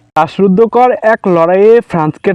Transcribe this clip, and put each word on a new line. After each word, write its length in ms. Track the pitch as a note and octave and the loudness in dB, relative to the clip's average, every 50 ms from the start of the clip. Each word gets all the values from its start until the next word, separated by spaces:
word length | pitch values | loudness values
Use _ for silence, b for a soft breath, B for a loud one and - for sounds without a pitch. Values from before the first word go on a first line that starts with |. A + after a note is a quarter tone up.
| _ _ _ | _ _ _
শ্বাসরুদ্ধকর 760 | - D#3 D#3 - - F#3+ G3+ F#3 F3+ A3+ G#3+ - A#3+ B3 B3 B3+ - - A3 A3 | -4 -4 -4 -2 -2 0 0 2 2 0 0 2 0 0 0 0 -2 -2 -2 -2
এক 80 | A3 - G3+ F3 | -2 -2 -2 0
লড়াইয়ে 380 | E3+ E3 E3 F3+ F#3+ G3+ A3 A3+ A#3+ A3+ - | 0 0 0 2 2 4 4 4 2 0 -2
ফ্রান্সকে 400 | - F3 D#3 D#3 D3+ - _ G3 | -6 -4 -4 -4 -6 -6 _ -6